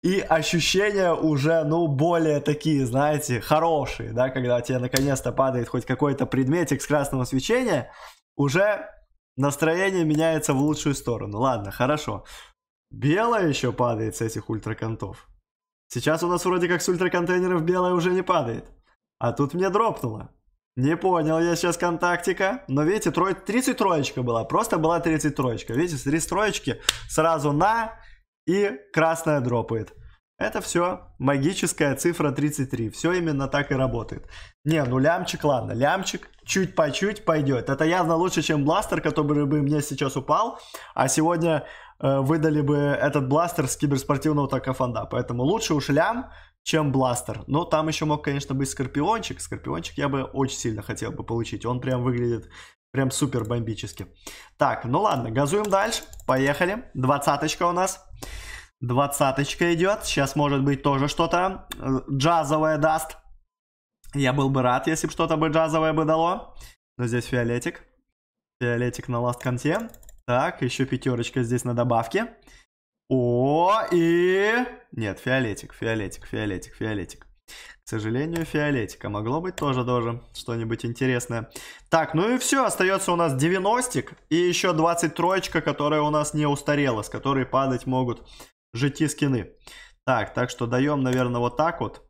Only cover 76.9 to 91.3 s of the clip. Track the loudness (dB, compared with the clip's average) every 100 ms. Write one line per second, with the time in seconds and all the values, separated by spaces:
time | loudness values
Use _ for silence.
76.9 | -6 -8 -14 -20 _ _ -20 -20 -20 -8
77.9 | -6 -2 -2 -2 -4 -2 -2 0 0 -2
78.9 | -6 -8 -4 -2 -4 -4 -4 -2 0 0
79.9 | 0 -2 -6 -12 -14 -8 -6 -4 -4 -4
80.9 | -2 0 0 -2 -8 -8 -14 -18 -20 0
81.9 | 0 2 0 2 0 2 2 2 2 2
82.9 | 2 0 2 2 2 2 2 2 0 0
83.9 | -4 -6 -14 _ 2 2 2 2 4 2
84.9 | 2 0 0 0 0 0 -2 -2 0 0
85.9 | 2 2 0 0 0 0 0 0 2 2
86.9 | 0 -4 -6 0 0 2 0 0 -2 -2
87.9 | 0 0 -4 -10 -20 -20 _ _ -2 -2
88.9 | 0 -2 0 0 0 -2 -14 -20 -20 -20
89.9 | _ -2 0 0 -2 -4 -4 -2 0 2
90.9 | 0 0 0 0